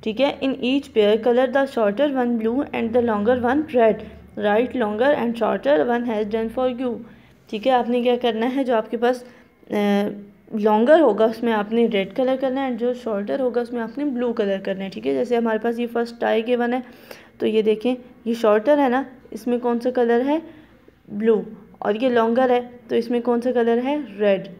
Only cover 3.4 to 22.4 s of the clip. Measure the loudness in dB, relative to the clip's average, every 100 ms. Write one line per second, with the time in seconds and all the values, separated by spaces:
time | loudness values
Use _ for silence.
3.4 | 2 0 0 2 4 2 -6 -18 -18 -4
4.4 | 0 2 0 -2 -2 0 2 2 -2 -2
5.4 | -2 0 2 2 2 0 -2 -4 -2 -4
6.4 | -4 -2 -2 -2 -4 -6 -12 -20 -20 -20
7.4 | _ -4 2 2 2 0 2 0 0 0
8.4 | -2 -2 0 0 -2 -2 -2 -2 -8 -20
9.4 | _ _ -6 -2 2 2 0 -6 -16 -20
10.4 | -10 -2 2 4 6 6 6 4 2 2
11.4 | -2 -2 0 2 2 2 -2 -2 -2 0
12.4 | -2 -2 -4 -2 -4 -4 -4 -4 -4 -2
13.4 | -2 -2 -4 -6 -8 -4 -4 -2 -2 -2
14.4 | -2 -2 -4 -6 -6 -6 -4 -2 0 0
15.4 | 0 0 -2 -4 -4 -4 -6 -4 0 0
16.4 | 0 0 0 -2 -6 -18 -20 -20 -20 -4
17.4 | 0 2 2 0 0 -4 -8 -12 -6 0
18.4 | 2 2 4 4 4 0 -4 -12 -16 -10
19.4 | -4 -2 0 -2 -2 0 2 2 2 -2
20.4 | -4 -20 -20 -20 -20 _ -12 -2 2 2
21.4 | 0 -14 -20 -8 -4 0 2 2 2 2